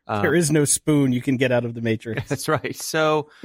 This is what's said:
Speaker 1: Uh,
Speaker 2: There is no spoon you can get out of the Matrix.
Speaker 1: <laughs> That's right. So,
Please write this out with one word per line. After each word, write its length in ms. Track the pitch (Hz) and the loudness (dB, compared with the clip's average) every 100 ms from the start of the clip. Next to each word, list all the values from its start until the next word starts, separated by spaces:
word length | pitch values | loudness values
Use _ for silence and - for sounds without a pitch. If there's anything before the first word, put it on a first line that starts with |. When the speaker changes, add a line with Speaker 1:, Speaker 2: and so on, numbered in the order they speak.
| - | -6
Speaker 1:
Uh, 160 | 107 | -2
Speaker 2:
There 120 | 160 | 2
is 160 | 160 156 | 2 2
no 140 | 156 | 2
spoon 480 | 143 - - 147 135 | 2 0 2 2 2
you 80 | 123 | 0
can 160 | 131 127 | 0 0
get 160 | 131 | 2
out 140 | 123 120 | 2 -2
of 80 | |
the 80 | 117 | -2
Matrix. 440 | 113 110 117 110 - | -2 -2 -4 -6 -4
Speaker 1:
<laughs> 0 | |
That's 180 | 139 - | -4 -2
right. 260 | 143 - | -2 -4
So, 540 | - - 160 156 156 147 - | -8 -4 0 2 0 -2 -8